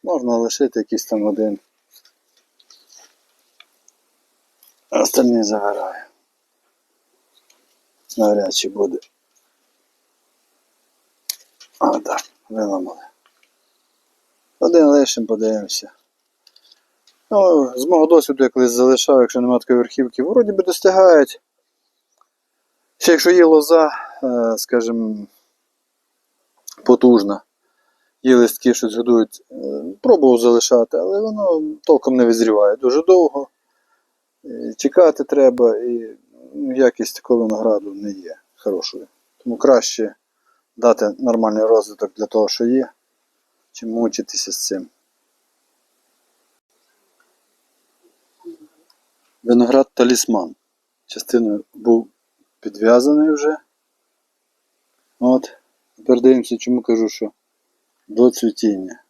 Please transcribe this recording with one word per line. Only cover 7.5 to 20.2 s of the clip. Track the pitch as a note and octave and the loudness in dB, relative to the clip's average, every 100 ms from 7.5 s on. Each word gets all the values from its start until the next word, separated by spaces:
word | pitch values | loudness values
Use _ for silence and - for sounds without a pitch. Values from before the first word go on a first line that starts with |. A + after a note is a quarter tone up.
| _ _ _ _ _ _ - | _ _ _ _ _ _ -2
Навряд | G#2+ G#2 F#2+ | 0 0 -2
чи | - - | -4 -6
буде. | G2 - - _ _ _ _ _ _ _ _ _ _ _ _ _ _ _ _ _ _ _ _ _ _ _ - _ _ - _ | -4 -6 -6 _ _ _ _ _ _ _ _ _ _ _ _ _ _ _ _ _ _ _ _ _ _ _ -16 _ _ -20 _
А, | - - | -4 -4
так, | - - - _ _ | -8 -10 -10 _ _
виламали. | A2 G#2+ F#2+ F#2 - - _ _ _ _ _ _ _ _ _ _ _ _ _ _ _ | -8 -6 -6 -10 -16 -20 _ _ _ _ _ _ _ _ _ _ _ _ _ _ _
Один | E3+ E3+ D3+ | 2 4 6
лишим, | C#3+ C3+ - A2 | 4 2 -4 -6
подивимося. | A2 A2 A2 G2 - - _ _ _ _ _ _ _ _ _ _ _ _ _ _ | -4 -2 -4 -6 -12 -14 _ _ _ _ _ _ _ _ _ _ _ _ _ _
Ну, | G#3+ F#3 D#3+ C3 B2+ | 2 4 4 2 -4
з | C#3+ | 0
мого | F3 D#3 | 2 6
досвіду, | E3 - C3+ | 4 2 0
я | C3 | 0
колись | B2+ B2+ | 2 0
залишав, | A#2+ B2+ C3 - C3+ | 2 2 2 2 2
якщо | A#2+ C3 | 2 0
нема | B2 B2 | -2 -2
такої | - B2 | 0 0
верхівки, | A#2+ - B2+ - | 0 -4 -6 -4